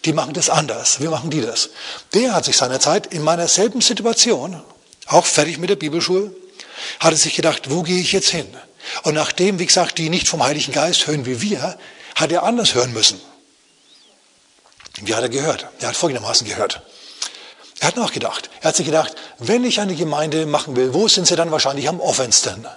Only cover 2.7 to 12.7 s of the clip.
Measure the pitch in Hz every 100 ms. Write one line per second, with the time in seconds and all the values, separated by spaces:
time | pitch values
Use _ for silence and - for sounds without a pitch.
2.7 | 131 - 185 - 170 156 170 170 - 220
3.7 | 247 - 220 220 214 240 160 147 170 -
4.7 | - _ - - 160 - - 151 160 180
5.7 | 202 151 165 156 185 208 - - - -
6.7 | - - - - 160 151 - 165 143 135
7.7 | 160 165 180 170 190 - 170 - - -
8.7 | _ - - 160 151 151 - 185 185 185
9.7 | - 170 - 160 175 - 165 127 147 135
10.7 | 143 160 175 - 151 127 120 208 190 151
11.7 | - - - - - 151 175 180 240 208